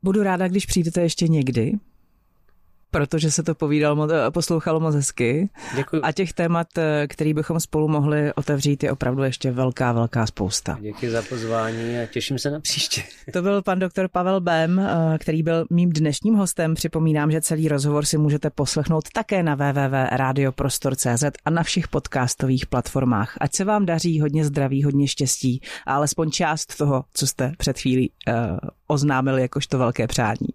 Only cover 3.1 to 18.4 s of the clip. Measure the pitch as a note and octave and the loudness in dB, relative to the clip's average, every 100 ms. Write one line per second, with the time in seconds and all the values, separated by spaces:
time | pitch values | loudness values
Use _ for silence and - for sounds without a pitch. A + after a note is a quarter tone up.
3.1 | E3 D#3 C#3+ D#3+ D#3+ D3+ D3+ D3 D3 D3+ | 0 0 0 -2 -2 0 2 2 2 2
4.1 | D#3+ A#2+ D#3+ E3 E3 D#3 D#3+ D#3+ D3 C#3 | 2 2 0 0 0 0 0 2 0 0
5.1 | - A#2+ C#3+ G3 - - B2 C#3 D#3+ D3+ | 0 0 2 -2 -4 -8 -4 -2 -2 -2
6.1 | D#3+ F#3 - E3+ E3+ E3+ - D#3+ D3+ D3 | -2 -4 0 0 0 0 -2 0 0 -2
7.1 | - D#3 D3+ D#3 E3 - D3+ D3+ D#3 D3 | -2 0 0 0 -2 0 0 2 2 2
8.1 | D3+ D3 - C#3+ C#3+ C#3+ C#3+ D3 C3+ B2+ | 2 0 -2 -2 0 2 0 0 0 -2
9.1 | C3 C3+ B2+ C3+ B2 C3 B2 B2 A#2 A#2 | 0 -2 -2 -2 0 0 0 0 2 0
10.1 | B2 A2+ - G2+ - - - G#2 G#2 B2 | 0 -2 -2 -4 -2 -6 -8 -8 -6 -4
11.1 | A2+ G#2+ B2 A2+ A2+ A2+ A2+ A#2 A#2+ A#2 | -4 -4 -6 -4 -2 -2 -4 -6 -6 -4
12.1 | - A2+ C3+ C#3+ D3 - - - - - | -6 -4 -4 -4 -4 -4 -4 -4 -4 -8
13.1 | - - F3+ F3+ G3+ F#3+ F#3 F#3 - F#3 | -14 -8 -4 0 0 0 0 0 -2 -2
14.1 | F3+ F3+ F#3+ F3 E3 E3 F3+ G3 E3+ D#3+ | 0 0 0 2 2 2 2 2 2 2
15.1 | D#3+ - D#3+ D#3+ E3 E3 E3+ F3 D3+ D#3 | 0 0 0 2 0 2 2 2 2 0
16.1 | C#3+ G#3 A3 F#3+ - D#3+ D#3+ E3 D#3+ D#3+ | 0 2 2 2 0 0 0 -2 0 2
17.1 | D3+ D3 D#3 D#3 D#3+ D#3+ D3 C#3+ D3 D3 | 4 2 2 0 0 2 2 2 0 0
18.1 | D#3 D3+ D3 | 2 2 2